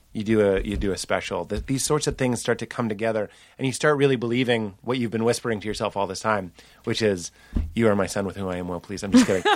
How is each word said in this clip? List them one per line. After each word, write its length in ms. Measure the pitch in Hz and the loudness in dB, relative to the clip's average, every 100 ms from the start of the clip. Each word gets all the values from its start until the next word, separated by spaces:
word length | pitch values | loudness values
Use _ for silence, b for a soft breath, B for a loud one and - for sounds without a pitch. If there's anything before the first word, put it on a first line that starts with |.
| _ | _
You 100 | 113 | -4
do 180 | 104 110 | 2 4
a, 180 | 101 95 | 4 4
you 140 | 101 98 | 0 -2
do 140 | 101 | -2
a 60 | 87 | -2
special. 480 | - 95 - 92 85 | -2 -2 -2 -6 -4
Th-, 200 | 110 - | -6 -2
these 180 | 135 - | -2 0
sorts 220 | 151 147 | 0 0
of 100 | - | 0
things 220 | 127 117 | 0 0
start 180 | - 113 | -2 -2
to 60 | 113 | -4
come 240 | - 117 | -4 -4
together, 400 | 101 113 110 101 B B B | -2 -2 0 -4 B B B
and 100 | 131 | -4
you 60 | |
start 240 | - 151 143 | 0 2 4
really 180 | 139 127 | 4 2
believing 580 | 117 123 123 117 104 95 | 0 0 2 2 0 -6
what 160 | 113 131 | -4 -2
you've 140 | 117 | 0
been 120 | 113 | 0
whispering 360 | 113 117 120 107 | 2 0 -2 -4
to 80 | 107 | -4
yourself 280 | 101 107 101 | -4 -2 -2
all 100 | 95 | -2
this 120 | 92 | -2
time, 300 | 110 104 90 - B B 117 | 0 0 -2 -12 B B -4
which 160 | 110 | 2
is, 280 | 110 92 82 - B B B 117 | 2 2 -4 -14 B B B 2
"You 120 | 113 | 4
are 60 | 101 | 4
my 120 | 92 | 0
son 180 | 104 98 | -2 -4
with 100 | 90 | -4
whom 120 | 95 | -6
I 80 | 90 | -6
am 100 | 90 | -6
well 120 | 87 | -8
pleased." 240 | - 92 | -8 -10
I'm 80 | 101 | 4
just 160 | 247 226 | 4 6
kidding. 160 | 95 415 | 2 2